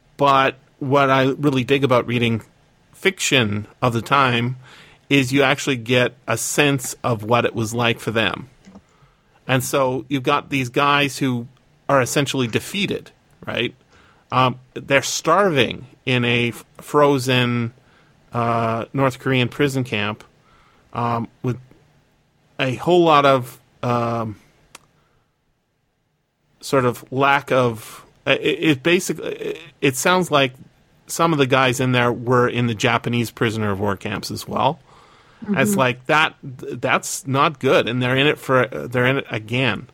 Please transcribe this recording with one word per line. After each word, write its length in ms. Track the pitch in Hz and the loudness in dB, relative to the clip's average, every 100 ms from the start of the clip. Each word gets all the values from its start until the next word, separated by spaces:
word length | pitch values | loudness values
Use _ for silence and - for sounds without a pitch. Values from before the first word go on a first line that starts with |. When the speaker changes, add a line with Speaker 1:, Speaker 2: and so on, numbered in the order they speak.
| _ - | _ -2
Speaker 1:
But 400 | 139 135 135 - _ _ | 2 4 2 -2 _ _
what 300 | 135 143 139 | -2 2 4
I 140 | 131 | 4
really 400 | 131 135 143 131 | 2 0 0 0
dig 200 | 127 139 | 0 2
about 220 | 135 123 113 | 2 2 0
reading 380 | 120 117 113 - _ _ _ _ | 0 0 -2 -6 _ _ _ _
fiction 720 | - 190 196 - 139 110 104 104 _ | -6 -4 -2 0 2 2 -2 -8 _
of 120 | 127 | -2
the 80 | 117 | -2
time 560 | - 143 131 120 120 127 - - - - - | 0 2 2 0 -2 -6 -12 -20 -20 -18 0
is 240 | 139 127 | 0 2
you 80 | 135 | 2
actually 360 | 135 139 - 127 | 2 0 -2 -4
get 360 | 113 123 120 - - | 0 2 2 -2 -4
a 100 | 113 | -4
sense 580 | - - 147 139 - - | -2 0 2 0 -4 -6
of 200 | - 113 | -4 -4
what 220 | 107 120 117 | 0 0 2
it 100 | - | -2
was 180 | 110 | -4
like 260 | 117 120 117 | -2 -2 0
for 120 | - | 2
them. 360 | 110 101 - - _ - - - _ _ _ _ _ - | 2 2 -2 -10 _ -20 -20 -20 _ _ _ _ _ -4
And 160 | 131 | -2
so 420 | 127 143 131 131 - | 0 -2 0 -2 -4
you've 140 | 143 | -4
got 300 | 127 143 - | 0 -2 0
these 180 | 139 123 | -4 -2
guys 480 | 143 143 143 143 - | 0 2 2 0 -2
who 300 | 139 123 120 _ _ _ - | -2 -2 -6 _ _ _ 0
are 100 | 139 | 2
essentially 480 | 123 - 135 135 123 | 2 0 0 -2 -2
defeated, 600 | 110 - 196 175 104 - _ _ _ | -2 -4 -4 -4 -6 -10 _ _ _
right? 300 | - 110 123 - _ _ _ _ _ | -8 -6 -6 -8 _ _ _ _ _
Um, 280 | 123 127 123 - - | 0 0 0 -10 -12
they're 260 | 131 139 | 0 2
starving 840 | - - - 170 202 143 113 - - _ - | 2 -2 0 2 2 2 0 -2 -16 _ -2
in 180 | 127 120 | 0 0
a 240 | 120 120 | 0 -2
f-, 140 | 113 - - | -4 -14 -20
frozen, 920 | - 147 143 143 127 127 123 120 117 - _ _ _ _ _ | -4 2 4 4 2 2 2 0 -4 -8 _ _ _ _ _
uh, 540 | 120 117 117 117 113 - | -4 -2 0 -2 -4 -4
North 240 | 135 135 127 | -2 -2 -2
Korean 320 | 131 131 120 | -2 0 0
prison 340 | - 147 131 | 0 -2 0
camp, 400 | 127 107 101 110 - _ _ _ _ _ _ | -4 -2 -4 -6 -12 _ _ _ _ _ _
um, 340 | 120 120 117 110 _ | -6 -4 -4 -6 _
with 160 | 127 117 - - _ _ _ _ _ _ _ - | -6 -6 -10 -20 _ _ _ _ _ _ _ -6
a 160 | 135 120 | -6 -4
whole 280 | - 180 | 2 4
lot 220 | 165 147 139 | 6 6 6
of, 340 | 135 123 - _ _ | 4 0 -12 _ _
um, 540 | 127 120 117 117 113 101 _ _ _ - _ _ _ _ _ _ _ _ _ _ _ _ _ _ _ _ _ _ | -4 -2 -2 -4 -6 -10 _ _ _ -20 _ _ _ _ _ _ _ _ _ _ _ _ _ _ _ _ _ _
sort 240 | - 139 123 | -2 0 0
of 240 | 113 - | -2 -6
lack 400 | 127 139 139 135 | -2 2 2 2
of, 540 | 131 123 110 - - - _ - | 0 2 -2 -10 -20 -20 _ -2
it, 140 | 135 | 0
it 420 | 151 151 160 135 | 0 0 0 0
basically, 480 | 170 175 - 160 - | 0 0 -2 -6 -8
it, 280 | - - 143 170 - | -8 -8 -10 -14 -4
it 140 | 143 131 | -2 0
sounds 340 | 185 180 170 | 0 0 2
like 240 | 151 135 127 - _ _ _ - | 0 0 -2 -20 _ _ _ -12
some 220 | - 170 | -2 0
of 80 | 156 | 2
the 80 | 135 | 2
guys 320 | 131 131 123 | 4 2 2
in 140 | 127 | 0
there 180 | 123 120 | 2 2
were 380 | 113 120 127 123 | 0 0 2 2
in 180 | 113 120 | 2 -2
the 80 | 107 | 0
Japanese 560 | 123 117 - 120 113 | 0 0 0 -2 -4
prisoner 400 | - 117 107 107 | -2 -2 0 -2
of 80 | 98 | -2
war 160 | 101 95 | -2 -4
camps 340 | 107 107 - | -6 -8 -8
as 160 | 107 - | -10 -8
well. 320 | 104 120 170 _ - - _ _ _ - | -2 -2 -2 _ -20 -20 _ _ _ -4
Speaker 2:
Mm-hmm. 120 | 196 | 0
Speaker 1:
It's 200 | 135 202 | 0 2
like 280 | 127 123 - | 0 0 0
that, 280 | 151 156 - | 2 2 -2
that's 840 | 147 127 135 143 127 165 - - - | -16 -14 -12 -6 -2 -2 -2 -8 -2
not 340 | 135 156 151 | 0 0 0
good. 280 | 135 170 101 | 2 2 2
And 140 | 123 | -2
they're 160 | 123 131 | 0 2
in 100 | 147 | 2
it 100 | - | 0
for, 280 | - 131 123 | 0 2 2
they're 380 | - 143 123 123 | -4 -6 0 0
in 140 | 139 | 0
it 60 | - | -4
again. 580 | 117 107 120 131 101 123 | -8 -6 -2 -2 -2 -8